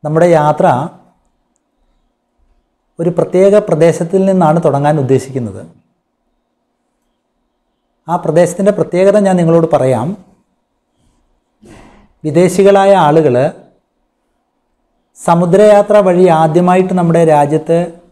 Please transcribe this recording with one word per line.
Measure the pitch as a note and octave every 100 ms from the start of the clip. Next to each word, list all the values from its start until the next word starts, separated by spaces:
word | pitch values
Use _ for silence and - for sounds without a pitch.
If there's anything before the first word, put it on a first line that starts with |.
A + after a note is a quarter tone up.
നമ്മുടെ | D3+ D#3 F3 D#3+
യാത്ര | D3+ D3+ F3 B2+ D#3+ - _ _ _ _ _ _ _ _ _ _ _ _ _ _ _ _ _ _ _ -
ഒരു | E3+ E3+
പ്രത്യേക | D#3+ F3 G3 G#3 G3+
പ്രദേശത്തിൽ | D#3+ E3+ E3 E3+ G3 F#3+
നിന്നാണ് | F#3+ D#3+ E3
തുടങ്ങാൻ | E3 C#3 D3 D#3
ഉദ്ദേശിക്കുന്നത്. | C3 C3 - C#3 A2+ G2 E2 _ _ _ _ _ _ _ _ _ _ _ _ _ _ _ _ _ _ _ _ _ _ _ -
ആ | E3+
പ്രദേശത്തിൻ്റെ | D#3+ D#3 E3+ F3 G3 G3+
പ്രത്യേകത | - F3 F#3+ G3+ G3
ഞാൻ | F#3
നിങ്ങളോട് | E3 E3 E3
പറയാം. | C#3 C3 B2 C3+ G#3+ - _ _ _ _ _ _ _ _ _ _ _ _ _ - - - - _ _ D#3
വിദേശികളായ | D3 F3+ F3+ G3 G3 G3 G3 D3+
ആളുകൾ | D#3 D3 A#2+ D3 - - _ _ _ _ _ _ _ _ _ _ _ _ _ _ _ -
സമുദ്രയാത്ര | E3+ F3+ F#3+ G#3 G#3 G3+ G#3 F#3
വഴി | F3+ F#3 D#3+
ആദ്യമായിട്ട് | D#3+ E3 F3+ F#3 F#3 F#3
നമ്മുടെ | E3+ E3 E3
രാജ്യത്ത് | D3+ C#3+ D#3 D#3 E3+ F3 - _